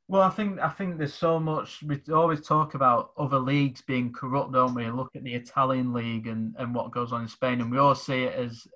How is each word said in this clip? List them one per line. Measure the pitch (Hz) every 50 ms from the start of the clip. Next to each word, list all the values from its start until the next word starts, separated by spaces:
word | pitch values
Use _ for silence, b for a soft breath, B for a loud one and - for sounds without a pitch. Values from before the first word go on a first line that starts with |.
| _ -
Well, | 196 196 190
I | 185
think, | - - 214 202 190 139
I | 139 160
think | - - 196 180 175 156
there's | 151 139 -
so | - 180 165 165 160
much, | 160 156 156 143 - - - - 151
we | 147 143 139 - 147 160
always | 160 170 165 160 147 -
talk | - 156 151 151 151 -
about | 135 135 127 120 113 - - _ -
other | 147 131 135 135
leagues | 127 131 139 143 143 135 120 - -
being | - 131 127 123 120 120
corrupt, | - - 127 131 143 135 131 131
don't | 127 127 127 123
we? | 120 117 117
Look | 117 127 127 - -
at | 131 127
the | 127 120
Italian | 123 120 - - 143 135 131 131 127 127 123 120
league | 120 117 117 117 110 110
and, | 117 113 110 110 110 110 -
and | 127 120 120
what | 120 - 117
goes | - 123 120 120 120
on | 117 117
in | 113
Spain, | - - 131 127 123 123
and | 120 117
we | 123 139
all | 190 185 175
see | - - - 135 127 127
it | 127 135
as | 135 123 120 117 117 - - -